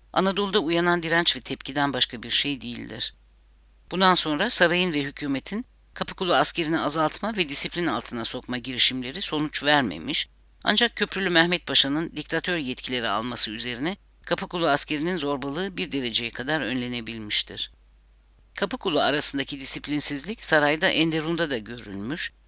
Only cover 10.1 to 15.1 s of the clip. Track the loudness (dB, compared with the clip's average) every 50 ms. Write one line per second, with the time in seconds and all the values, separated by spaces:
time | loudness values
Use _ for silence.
10.1 | -4 -4 -4 -6 _ _ _ _ _ _ 0 0 2 2 2 0 0 -2 -4 -4
11.1 | -4 -4 -2 2 4 4 4 4 2 -2 -2 2 2 2 4 2 0 -4 -4 -6
12.1 | -8 -10 -8 -4 -4 -4 -2 -2 -4 -4 -4 -4 -6 -6 -6 -4 -4 -2 -2 0
13.1 | -2 -2 -2 -2 0 0 0 0 0 -6 -6 -6 -6 -4 -4 -4 -6 -6 _ _
14.1 | _ _ -4 -2 -2 -2 -2 -4 -4 0 2 2 4 4 2 2 0 -2 -2 -2